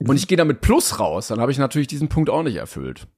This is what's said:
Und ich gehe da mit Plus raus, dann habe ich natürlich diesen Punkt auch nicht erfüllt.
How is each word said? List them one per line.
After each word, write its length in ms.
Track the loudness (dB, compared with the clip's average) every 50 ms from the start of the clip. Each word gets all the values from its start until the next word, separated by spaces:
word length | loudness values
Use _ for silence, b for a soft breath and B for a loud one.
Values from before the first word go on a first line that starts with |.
| 0
Und 140 | 2 2
ich 120 | 2 2 2
gehe 100 | 2 2
da 80 | 4
mit 160 | 2 2 2 2
Plus 360 | 4 4 4 2 0 -2 -2
raus, 300 | -2 -2 -2 -2 -4 -4
dann 120 | -2 0 0
habe 100 | 0 2
ich 60 | 0
natürlich 280 | 0 0 0 -2 -2
diesen 220 | -2 -4 -4 -4 -2
Punkt 220 | 0 0 0 2
auch 120 | 0 0 -2
nicht 140 | -2 -4
erfüllt. 500 | -6 -8 -10 -10 -10 -10 -10 -10 -12 -16 -20 _